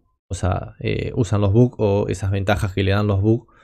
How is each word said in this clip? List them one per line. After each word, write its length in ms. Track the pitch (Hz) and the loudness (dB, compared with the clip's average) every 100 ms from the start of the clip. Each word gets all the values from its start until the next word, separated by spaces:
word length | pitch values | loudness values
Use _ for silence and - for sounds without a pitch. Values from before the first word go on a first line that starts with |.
| _ _ - | _ _ -12
o 40 | |
sea, 420 | - 90 95 - - | -4 -2 -4 -6 -8
eh, 320 | 113 104 - - | -6 -4 -4 -2
usan 260 | 117 104 | 0 0
los 120 | 101 | 2
bugs 220 | 107 123 - | 4 4 2
o 300 | 107 101 101 | 0 0 0
esas 240 | 95 95 | -4 -4
ventajas 420 | 98 98 104 104 | -2 0 -2 -2
que 100 | 95 | -2
le 80 | 95 | 0
dan 160 | 101 104 | 2 2
los 140 | 98 | 2
bugs 320 | 101 117 - _ | 2 2 -2 _